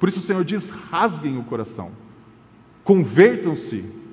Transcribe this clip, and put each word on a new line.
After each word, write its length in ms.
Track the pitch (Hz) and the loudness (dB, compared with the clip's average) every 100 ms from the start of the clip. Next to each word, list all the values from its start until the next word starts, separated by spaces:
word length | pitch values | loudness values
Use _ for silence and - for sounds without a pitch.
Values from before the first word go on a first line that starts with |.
Por 80 | 180 | 0
isso 100 | 190 | 0
o 40 | |
Senhor 220 | 190 185 | -2 0
diz: 260 | 170 202 - | 0 -2 -6
"Rasguem 680 | - - 165 220 156 151 131 | -12 -6 0 0 0 -6 -6
o 60 | |
coração, 460 | 117 120 107 - 87 104 - - - - - - - - | -6 -6 -6 -10 -14 -14 -20 -20 -20 -20 -20 -20 -20 -6
convertam-se, 1000 | - 190 127 127 220 - 170 151 - 104 95 - - | 4 4 4 6 6 6 -4 -6 -6 -10 -10 -14 -18